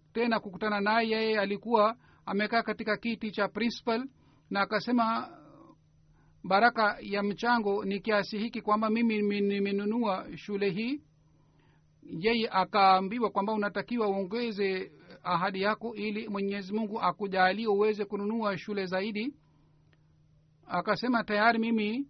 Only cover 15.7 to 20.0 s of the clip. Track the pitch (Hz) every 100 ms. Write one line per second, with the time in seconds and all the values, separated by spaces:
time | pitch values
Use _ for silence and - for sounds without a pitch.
15.7 | 214 226 214 214 208 226 196 196 202 185
16.7 | 214 214 226 180 175 202 190 185 202 226
17.7 | 202 214 208 202 202 202 226 214 190 -
18.7 | 202 185 185 214 208 254 - _ _ _
19.7 | _ _ _